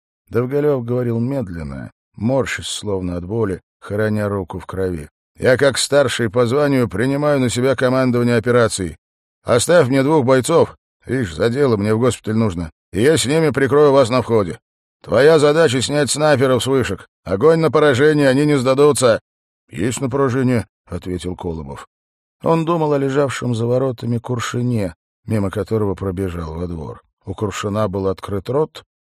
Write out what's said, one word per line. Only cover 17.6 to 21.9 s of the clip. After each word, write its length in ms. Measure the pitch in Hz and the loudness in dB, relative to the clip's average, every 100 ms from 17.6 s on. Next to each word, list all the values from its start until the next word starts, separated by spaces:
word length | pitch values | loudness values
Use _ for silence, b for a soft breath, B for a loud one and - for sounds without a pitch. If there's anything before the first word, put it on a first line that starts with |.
| 160 | 2
поражение, 600 | 156 151 120 151 151 139 | 4 4 4 4 4 2
они 160 | 131 151 | 2 2
не 120 | 147 | 2
сдадутся». 600 | 123 135 147 131 127 107 - _ _ _ _ | 2 4 4 4 2 2 -2 _ _ _ _
«Есть 300 | - 107 117 | -6 -6 -4
на 100 | 139 | -4
поражение», — 580 | 139 139 123 127 123 - _ _ | -2 0 0 2 0 -2 _ _
ответил 500 | 90 92 90 90 90 | -10 -6 -8 -6 -8
Колобов. 520 | 90 82 69 71 - | -8 -8 -10 -16 -18